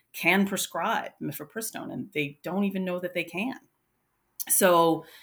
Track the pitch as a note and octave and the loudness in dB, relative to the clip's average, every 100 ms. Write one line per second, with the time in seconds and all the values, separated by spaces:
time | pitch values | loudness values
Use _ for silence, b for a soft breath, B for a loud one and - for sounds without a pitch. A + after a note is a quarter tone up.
0 | B - E3 F#3+ G3 F#3+ - E3+ F#3 A3 | B -4 2 4 4 0 -4 -4 -2 -2
1 | - - D#3 D3 D3 - A3+ - - D3 | -4 -8 -8 -8 -10 -10 -8 -8 -8 -8
2 | - D3+ C#3+ C#3+ E3 F#3 G3+ F#3+ F#3 F3+ | -6 -4 -4 -6 -6 0 0 0 -4 -4
3 | F3+ F3 E3+ F#3 E3+ - _ _ _ _ | -6 -6 -6 -4 -6 -8 _ _ _ _
4 | _ _ _ - - - F#3+ E3+ E3 D#3+ | _ _ _ -10 -2 4 6 6 6 2
5 | B B | B B